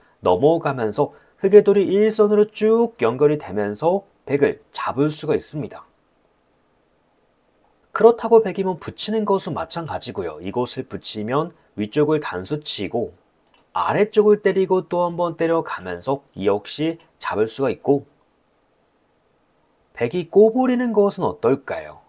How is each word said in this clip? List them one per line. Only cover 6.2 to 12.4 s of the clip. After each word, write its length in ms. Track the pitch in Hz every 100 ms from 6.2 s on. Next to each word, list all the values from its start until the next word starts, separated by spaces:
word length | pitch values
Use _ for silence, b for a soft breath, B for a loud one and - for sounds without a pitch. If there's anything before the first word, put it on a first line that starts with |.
| _ _ _ _ _ _ _ _ _ _ _ _ _ _ _ _ _
그렇다고 500 | - 226 233 226 226
백이면 380 | 226 180 190 180
붙이는 440 | - - - 220
것은 300 | 202 196 185
마찬가지고요. 840 | - - 170 160 92 120 104 87 78
이곳을 440 | 92 117 123 -
붙이면 680 | 127 101 - 110 107 139 170 b b -
위쪽을 440 | 107 151 147 156
단수 400 | - 90